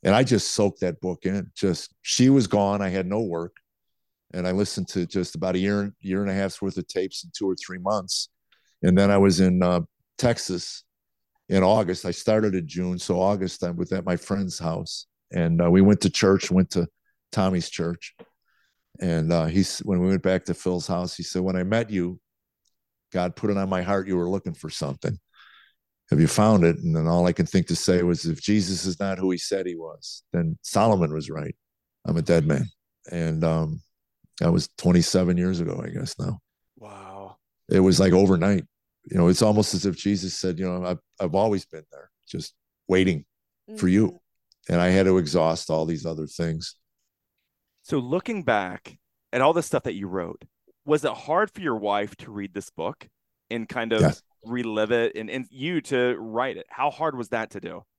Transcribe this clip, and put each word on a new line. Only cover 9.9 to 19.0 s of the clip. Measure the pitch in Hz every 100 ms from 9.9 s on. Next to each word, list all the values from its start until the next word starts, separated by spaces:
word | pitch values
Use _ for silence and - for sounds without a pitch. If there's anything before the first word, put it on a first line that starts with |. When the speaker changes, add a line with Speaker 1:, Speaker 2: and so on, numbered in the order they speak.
| _ _ _
Speaker 1:
Texas | 127 117 - 90 - - _ _ _ _ _ _ _
in | 95
August. | 92 110 95 90
I | 92
started | 85 - 110 107
in | 92 80
June. | 82 90 90
So | - 90
August, | 95 101 92 -
I | 87
was | 87 95
at | 95
my | 90 87
friend's | - 101 95 -
house. | 82 82 82 - - _ _
And, | 90 82 82
uh, | 85
we | 90
went | 95 104
to | 98
church, | - 98 95 -
went | 92 92
to | 92 85 _ _ _ _
Tommy's | - 95 92 82
church. | - 85 85 - _ - _ _ _ _ _ _ -